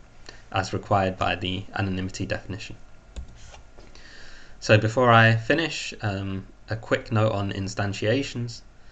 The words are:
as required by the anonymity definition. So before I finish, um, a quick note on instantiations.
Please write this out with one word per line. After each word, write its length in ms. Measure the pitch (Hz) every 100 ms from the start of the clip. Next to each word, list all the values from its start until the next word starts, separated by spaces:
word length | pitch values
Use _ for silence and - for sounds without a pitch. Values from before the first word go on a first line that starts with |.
| - - - - -
as 220 | 95 92
required 440 | 95 - 101 95 92
by 180 | 98 90
the 280 | 92 92 - -
anonymity 500 | 98 92 92 - 90
definition. 500 | 92 - 92 - - - - - - - - - - - - - - - - - - - -
So 180 | - 107
before 340 | 110 131 123
I 240 | 113 113 113
finish, 580 | - 151 156 - - -
um, 440 | 107 98 98 95 - - -
a 60 | 110
quick 360 | - 131 -
note 200 | 110 110
on 220 | 101 98
instantiations. 1080 | - 95 101 101 95 107 135 139 123 120 - - - -